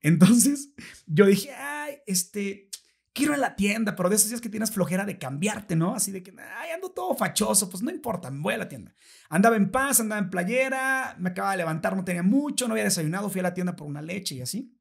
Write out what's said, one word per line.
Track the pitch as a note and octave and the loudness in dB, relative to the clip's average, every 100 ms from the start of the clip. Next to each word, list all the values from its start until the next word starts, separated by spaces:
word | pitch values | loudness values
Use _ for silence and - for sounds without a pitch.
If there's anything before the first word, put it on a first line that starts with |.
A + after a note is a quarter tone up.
Entonces, | D3+ F3 F#3 A#3+ C4+ C#4+ - - - - - | 4 8 8 8 6 2 -6 -18 -20 -20 -2
yo | D3+ G3 | 6 8
dije, | G3 - | 6 2
"Ay, | B3+ C#4 D4 D4 C#4+ - | -10 -10 -8 -10 -12 -4
este, | F#3 - G#3 G3 G3 _ - _ _ _ | -2 -2 -6 -6 -8 _ -18 _ _ _
quiero | - D4 | -2 0
ir | C#4+ | 2
a | |
la | B3+ - | -2 0
tienda", | G3+ G#3+ G#3+ E3 | 0 0 -2 0
pero | F3+ | 2
de | G#3 | 4
esos | G#3 | 2
días | A#3 | 0
que | A#3 | -8
tienes | G#3 A3 | -6 -4
flojera | G3 D#3 F#3 G3+ | -2 0 0 -4
de | - | -6
cambiarte, | C3+ C#3 G3+ G#3 - E3 | -8 -4 -2 -4 -2 0
¿no? | E3+ A#3 | 0 0
Así | - | -4
de | G3 | -6
que, | F#3 F3+ - A3+ | -14 -20 -16 -12
"Ay, | E4 | -10
ando | E4 F#4 | -10 -10
todo | F4+ F#4 D4 | -8 -4 -2
fachoso, | F#3+ - G#3+ G#3+ F#3+ | -2 0 2 2 0
pues | F3+ | -6
no | B3 | -6
importa, | F4+ A#3+ F3+ B2+ | -6 -6 -6 -8
me | C#3 | -6
voy | E3+ | -4
a | A3+ | -4
la | F#3+ | -6
tienda". | C3+ F#2 _ _ - _ | -10 -18 _ _ -20 _
Andaba | E3+ A3+ A3 | 4 6 6
en | G3 | 2
paz, | B3+ C4+ C4 | 2 0 0
andaba | A3 G#3+ | 0 -4
en | F#3 | -4
playera, | F3+ F3 B3 C4+ C4 C4 C4+ A#3+ - | -2 -2 0 0 0 0 -2 -4 -4
me | F3+ | -6
acababa | F3+ G3 | -2 -2
de | F#3+ | -2
levantar, | E3 D#3+ G3 F#3+ | -2 -2 -2 -2
no | F3+ | -2
tenía | F3 | 0
mucho, | F3 C4+ D4 - B3 | 4 2 2 -2 -2
no | |
había | A3 G#3 | 0 0
desayunado, | F3+ D#3 F3+ G#3 | 0 0 -2 -4
fui | F#3 | -2
a | |
la | F3+ | -2
tienda | F3 F3+ - | -2 -4 -4
por | D3 | -10
una | D3 | -12
leche | D#3 F#3+ G3 C3 | -10 -8 -8 -8
y | |
así. | B2 G3+ C4+ _ | -8 -8 -10 _